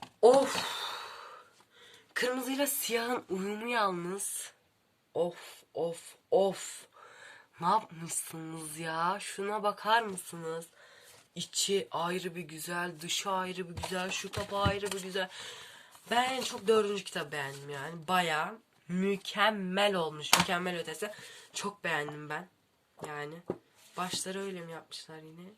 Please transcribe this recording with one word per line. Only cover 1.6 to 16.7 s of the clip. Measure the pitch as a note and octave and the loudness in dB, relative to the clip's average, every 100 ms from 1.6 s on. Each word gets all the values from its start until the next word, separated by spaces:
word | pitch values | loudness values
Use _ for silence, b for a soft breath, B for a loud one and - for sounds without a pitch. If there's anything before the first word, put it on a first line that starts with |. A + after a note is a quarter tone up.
| _ B B B B | _ B B B B
Kırmızıyla | - B3 B3+ B3+ C4+ C#4+ | -2 0 0 0 2 2
siyahın | - - A#3 A#3 A3+ - | 0 0 0 2 -2 -2
uyumu | F#3 G3 G#3 A#3 | -2 -2 -2 0
yalnız. | A#3+ G3+ F3+ F3 G3 - - - - _ _ _ _ _ | 4 4 2 -2 -4 -4 -6 -8 -14 _ _ _ _ _
Of, | - E3+ E3+ - - - | 0 0 -2 -14 -18 -10
of, | - E3+ E3 - - _ | -2 -2 -2 -12 -20 _
of. | E3+ G3 F3+ - - - B B B B B B - | 6 6 2 -6 -12 -16 B B B B B B -2
Ne | E3+ | 4
yapmışsınız | G#3 - E3 E3 - - E3 D#3+ D#3+ D#3 D#3 | 4 2 -8 -6 -4 -4 -6 -8 -8 -8 -6
ya? | E3 D#3+ E3+ G3 | -2 2 2 0
Şuna | - - G3 G#3+ | -4 -4 -2 0
bakar | G3+ G3+ G#3 A3+ | 0 0 4 4
mısınız? | A3 F#3 - E3+ D#3+ E3 E3 B B B B B B | 4 -4 -8 -8 -6 -6 -8 B B B B B B
İçi | - - - - G3 - | -10 -6 -2 2 2 0
ayrı | D3 E3+ F3+ F3 | -2 0 0 -4
bir | E3+ | -6
güzel, | D#3 D#3 D#3+ F3 F3 D3+ | -10 -10 -4 -2 -2 -4
dışı | F3 - G3+ | -4 -2 0
ayrı | F#3+ F#3 F3+ E3+ | 0 0 -4 -6
bir | E3+ | -6
güzel, | - F#3 F#3 | -4 -2 -2
şu | - G3 | -4 -6
kapağı | G#3 G3 G3+ | -6 -2 2
ayrı | G3+ G3 G3+ | 4 2 -2
bir | F#3+ | -4
güzel. | F#3 F#3+ F3+ B B B B B B B - | -4 -4 -4 B B B B B B B -2
Ben | A#3 | 2
en | B3+ C4 | 2 0
çok | A3 A#3 | -4 0
dördüncü | G3 | 4